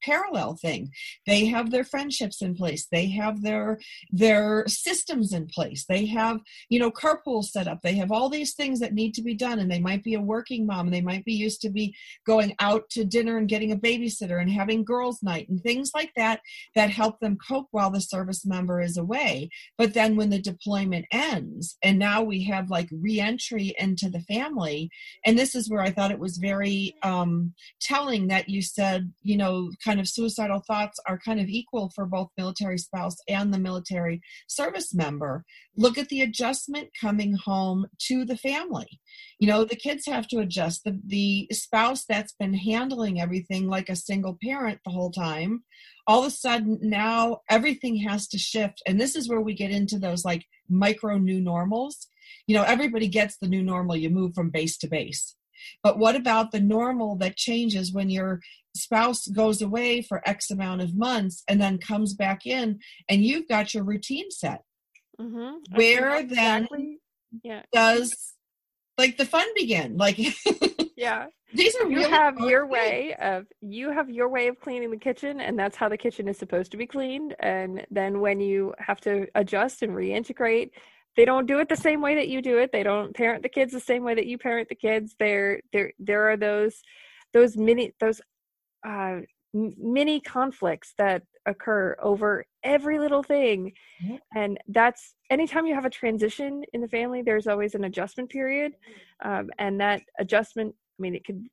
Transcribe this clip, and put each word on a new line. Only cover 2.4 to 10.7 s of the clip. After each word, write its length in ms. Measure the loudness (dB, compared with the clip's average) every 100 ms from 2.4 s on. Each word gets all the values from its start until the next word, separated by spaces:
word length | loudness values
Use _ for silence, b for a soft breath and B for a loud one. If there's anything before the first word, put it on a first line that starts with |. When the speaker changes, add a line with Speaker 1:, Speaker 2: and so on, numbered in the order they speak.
Speaker 1:
in 120 | -4
place. 320 | -2 -4 -4 -2
They 160 | 0 0
have 340 | 0 -2 -2
their, 380 | -2 -2 -2 -4 B B B
their 520 | 4 6 6 4 2 0
systems 640 | -2 -2 -2 -2 -2 -2
in 160 | -2 -4
place. 360 | -4 -6 -6 -2
They 180 | 0 0
have, 340 | 0 0 -2 B B -2
you 100 | 2
know, 120 | 2
carpool 540 | 2 2 2 0 -4
set 240 | -2 -4 -4
up. 120 | -4
They 120 | -2
have 180 | 0 0
all 160 | 0 0
these 260 | -2 -4
things 260 | -4 -2 -2
that 140 | 0
need 200 | 0 -2
to 80 | -2
be 120 | -4
done, 240 | -4 -2 0
and 120 | 0
they 100 | 0
might 240 | 0 -2
be 100 | -2
a 60 | -2
working 460 | 0 -2 -4 -2
mom, 200 | -2